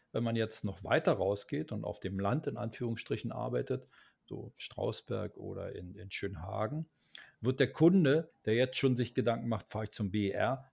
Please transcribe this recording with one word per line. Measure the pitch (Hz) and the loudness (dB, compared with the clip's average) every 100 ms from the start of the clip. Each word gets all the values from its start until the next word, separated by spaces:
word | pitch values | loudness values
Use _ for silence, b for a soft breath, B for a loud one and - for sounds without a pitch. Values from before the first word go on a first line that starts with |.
| b | b
wenn | 120 | -2
man | 117 113 | 0 0
jetzt | 110 - | 0 -2
noch | 101 90 | -6 -6
weiter | 98 151 175 | 0 2 4
rausgeht | 107 95 101 - 143 - | 2 2 0 -2 -6 -4
und | 107 | -6
auf | 101 - | -6 -6
dem | 95 95 | -6 -2
Land | 101 143 147 | 0 0 -2
in | 117 | -4
Anführungsstrichen | 110 - 120 110 - 117 117 | -6 -6 -6 -4 -4 -4 -4
arbeitet, | 117 120 123 123 127 b b b b | -4 -4 -2 -2 -6 b b b b
so | - 107 110 - | -14 -12 -12 -12
Strausberg | - - 110 107 - 104 95 - | -12 -4 -4 -4 -6 -6 -6 -8
oder | 98 95 95 | -10 -8 -8
in, | 95 90 | -10 -12
in | 101 98 | -14 -12
Schönhagen, | - 98 82 92 104 110 151 160 B B B B B | -6 -6 -6 -6 -4 -2 -4 -8 B B B B B
wird | 117 123 | 0 4
der | 135 | 2
Kunde, | - 165 190 143 156 165 _ | 6 8 8 8 4 2 _
der | 107 | 2
jetzt | 113 127 - | 4 2 4
schon | 135 123 | 4 4
sich | 113 | 2
Gedanken | - 117 117 123 | 0 2 0 -2
macht, | 107 - | -4 -4
"Fahre | 110 | -6
ich | 107 | -6
zum | - 101 | -4 -2
B | 104 98 | 0 0
E | |
R", | 95 107 131 - | 2 0 0 -6